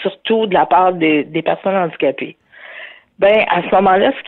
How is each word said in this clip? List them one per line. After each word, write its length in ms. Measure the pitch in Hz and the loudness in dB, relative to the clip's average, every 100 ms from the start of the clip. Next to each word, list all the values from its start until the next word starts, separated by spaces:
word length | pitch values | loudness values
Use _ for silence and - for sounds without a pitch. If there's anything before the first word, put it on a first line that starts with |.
surtout 440 | 202 - - 220 220 | -8 -6 -2 -2 0
de 80 | |
la 120 | 180 151 | 0 2
part 280 | 175 185 | 2 2
des, 300 | 180 156 151 | 2 0 0
des 180 | 147 160 | -2 -4
personnes 340 | 160 165 196 190 | -4 -4 -2 -2
handicapées. 600 | 170 - 143 139 151 - _ - - - - - _ - | -4 -2 -4 -4 -10 -14 _ -20 -20 -20 -20 -20 _ 0
Ben, 260 | 196 214 - | 2 2 0
à 140 | 175 | -2
ce 120 | - 196 | 0 2
moment-là, 360 | 196 190 240 | 4 4 2
ce 120 | 277 | -2